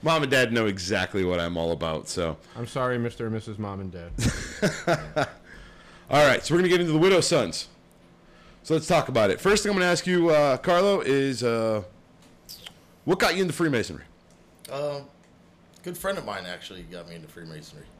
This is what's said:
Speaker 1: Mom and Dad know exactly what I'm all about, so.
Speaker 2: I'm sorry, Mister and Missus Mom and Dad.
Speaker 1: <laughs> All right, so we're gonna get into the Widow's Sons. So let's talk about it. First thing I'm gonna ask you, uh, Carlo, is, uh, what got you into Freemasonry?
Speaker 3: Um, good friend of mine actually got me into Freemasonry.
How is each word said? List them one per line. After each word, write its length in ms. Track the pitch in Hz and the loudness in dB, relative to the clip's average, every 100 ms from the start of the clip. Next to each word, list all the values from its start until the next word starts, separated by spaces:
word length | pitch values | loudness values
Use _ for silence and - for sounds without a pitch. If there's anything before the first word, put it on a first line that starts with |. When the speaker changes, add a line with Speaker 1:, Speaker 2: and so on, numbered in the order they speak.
Speaker 1:
Mom 200 | 156 160 | 2 2
and 80 | 139 | 4
Dad 200 | 131 123 | 4 4
know 120 | 117 | 4
exactly 600 | 110 95 90 101 92 101 | 2 0 -2 -2 0 0
what 140 | 90 90 | 0 0
I'm 200 | 85 85 | 0 0
all 140 | 82 | -2
about, 360 | 82 82 78 - | 0 -2 -4 -6
so. 300 | - 82 76 - - | -4 -4 -4 -12 -12
Speaker 2:
I'm 100 | 117 | -8
sorry, 300 | 143 127 123 | -4 -2 -2
Mister 280 | 117 - 113 | -4 -6 -6
and 80 | |
Missus 240 | 110 107 104 | -6 -8 -8
Mom 220 | 104 98 | -8 -8
and 120 | 95 | -10
Dad. 200 | 87 85 - 113 - - - 202 - - | -12 -12 -4 -4 -4 -10 -4 -4 -2 -2
Speaker 1:
<laughs> 400 | 156 - - 143 - - - - - - - - | -2 -2 -6 -6 -8 -20 -20 -20 -20 -20 -20 0
All 180 | 139 147 | 4 6
right, 160 | 120 | 4
so 100 | - | 2
we're 40 | 165 | 2
gonna 80 | 180 | 4
get 100 | 175 | 4
into 120 | 175 | 4
the 60 | 156 | 4
Widow's 280 | 180 185 - | 6 6 4
Sons. 420 | 165 98 - - - _ _ _ _ - - - - | 2 0 -4 -12 -16 _ _ _ _ -20 -20 -20 -20
So 100 | - | -2
let's 120 | 160 160 | -2 2
talk 220 | 165 - | 0 2
about 220 | 127 104 | 2 4
it. 80 | - | 4
First 220 | 185 208 | 2 2
thing 80 | 202 | 2
I'm 40 | 196 | 0
gonna 120 | 180 | 2
ask 160 | 175 180 | 2 2
you, 240 | 180 170 | 2 4
uh, 260 | 151 147 127 | 4 4 2
Carlo, 420 | - 175 196 196 | 2 4 4 2
is, 420 | - 139 139 123 | 2 0 0 -2
uh, 400 | 120 117 113 107 92 - - _ - - - - - - - _ | -2 0 0 -2 -6 -18 -20 _ -20 -20 -20 -20 -20 -20 -20 _
what 140 | - 185 | -4 0
got 160 | 208 175 | 0 0
you 60 | |
into 100 | 185 | -2
Freemasonry? 520 | - 165 127 98 71 - - _ - _ _ - | 0 0 0 -2 -8 -16 -20 _ -20 _ _ -12
Speaker 3:
Um, 300 | 135 147 143 135 _ _ _ _ _ _ - | -6 -6 -6 -12 _ _ _ _ _ _ -16
good 160 | 175 170 | -14 -8
friend 180 | 196 196 | -6 -6
of 80 | |
mine 200 | 123 101 90 | -6 -8 -8
actually 360 | 90 - 92 | -12 -12 -16
got 240 | 85 87 82 | -14 -14 -14
me 80 | 85 | -16
into 120 | 78 | -16
Freemasonry. 560 | - 82 78 78 76 69 | -18 -16 -16 -16 -20 -20